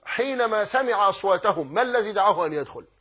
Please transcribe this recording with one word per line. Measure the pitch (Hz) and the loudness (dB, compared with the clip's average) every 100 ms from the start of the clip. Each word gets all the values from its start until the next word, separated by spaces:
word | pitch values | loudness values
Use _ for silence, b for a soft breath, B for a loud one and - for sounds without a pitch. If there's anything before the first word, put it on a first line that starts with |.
"حينما | - - 269 254 226 214 | -8 -4 -2 0 0 0
سمع | 202 262 254 208 196 | 0 0 0 2 2
أصواتهم، | 190 202 180 208 165 135 | 2 0 2 2 0 -2
ما | 185 | -2
الذي | 254 240 214 | 0 0 -2
دعاه | 202 202 170 160 | 2 2 2 -2
أن | |
يدخل؟" | 147 135 120 - _ | -4 -8 -12 -18 _